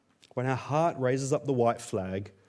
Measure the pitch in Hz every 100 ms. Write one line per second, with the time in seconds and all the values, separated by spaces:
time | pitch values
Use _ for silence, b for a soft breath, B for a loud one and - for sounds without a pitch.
0 | _ _ - - 131 127 - 147 170 131
1 | 127 131 135 147 135 127 117 113 - 107
2 | 92 95 101 -